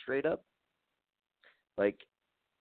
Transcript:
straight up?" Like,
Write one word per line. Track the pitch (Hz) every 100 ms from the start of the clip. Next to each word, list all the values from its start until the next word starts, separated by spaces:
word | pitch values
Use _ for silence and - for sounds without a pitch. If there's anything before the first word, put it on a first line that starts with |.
straight | - 135 151
up?" | - - _ _ _ _ _ _ _ _ _ - - _ -
Like, | 101 - - _ _ _ _ _